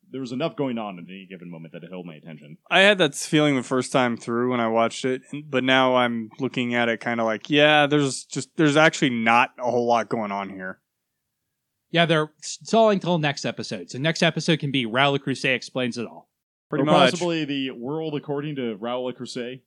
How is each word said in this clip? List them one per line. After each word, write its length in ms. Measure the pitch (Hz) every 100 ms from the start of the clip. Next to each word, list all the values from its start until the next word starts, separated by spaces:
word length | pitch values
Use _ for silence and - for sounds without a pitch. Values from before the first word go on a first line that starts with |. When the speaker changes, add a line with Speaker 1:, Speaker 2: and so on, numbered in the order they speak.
| _
Speaker 1:
there 100 | 127
was 100 | 131
enough 240 | 127 160 156
going 220 | 139 117
on 200 | 107 90
at 80 | 85
any 160 | 95 92
given 200 | 92 87
moment 240 | 82 82
that 100 | 85
it 60 | 82
held 160 | 92 87
my 100 | 76
attention. 420 | 82 78 147 165 _
Speaker 2:
I 120 | 180
had 160 | 196 202
that 160 | 160 -
feeling 400 | - 156 151 135
the 80 |
first 280 | 120 131 123
time 260 | 139 123 113
through 340 | - 117 123
when 80 | 123
I 80 | 117
watched 360 | 113 113 - 131
it, 180 | 131 _
and, 180 | 143 151
but 140 | 135
now 320 | 127 131 131 127
I'm 340 | 123 117 110 -
looking 340 | 131 135 120 120
at 140 | 117
it 120 | 113
kinda 220 | 127 117
like, 260 | 113 107 -
yeah, 380 | 147 147 151 143
there's 360 | 147 139 123
just, 320 | - 147 - -
there's 220 | 156 143
actually 320 | 156 - 147
not 440 | 120 113 120 127 -
a 100 | 123
whole 160 | 120 120
lot 240 | 117 104
going 220 | 120 107
on 180 | 101 95
here. 300 | 95 92 95 _ _ _ _ _ _ _ _ _ _ _
Speaker 3:
Yeah, 140 | 165 165
they're 260 | 160 156 _
stalling 580 | - - 151 220 220 196
till 180 | 156 175
next 280 | 151 135 131
episode. 440 | 113 113 107 85
So 80 | 127
next 240 | 151 160
episode 380 | 170 160 160 156
can 120 | 147
be 140 | 135 113
Raul 340 | 117 143 139
Crusade 360 | - 123 139 123
Explains 420 | - 131 127 117
It 80 | 110
All. 240 | - _ _ _ _ _
Speaker 2:
Pretty 140 | 151
Speaker 1:
Or 20 | 147
Speaker 2:
much. 260 | 151 131
Speaker 1:
possibly 340 | 165 175 165 147
The 260 | 139 135
World 440 | 117 120 156 160 147
According 400 | 139 143 147 143
to 200 | 120 104
Raul 380 | 113 123 127 123
Crusade. 460 | 120 131 120 127